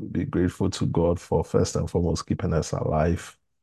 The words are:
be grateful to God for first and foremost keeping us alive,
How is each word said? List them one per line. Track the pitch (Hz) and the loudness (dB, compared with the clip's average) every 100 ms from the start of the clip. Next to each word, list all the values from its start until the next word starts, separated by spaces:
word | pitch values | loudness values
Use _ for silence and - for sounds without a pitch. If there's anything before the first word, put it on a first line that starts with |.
| - | -2
be | - 76 | -4 0
grateful | 90 90 - 98 | 2 0 0 -2
to | - | 0
God | 139 131 85 87 | 0 2 2 2
for | - 85 | 0 -2
first | - 104 - - | 2 2 2 0
and | 82 | -2
foremost | 90 85 78 - | 0 0 0 -2
keeping | - - | -2 0
us | 80 73 | 0 0
alive, | - - 78 85 85 - - _ _ | -2 0 2 2 0 -4 -20 _ _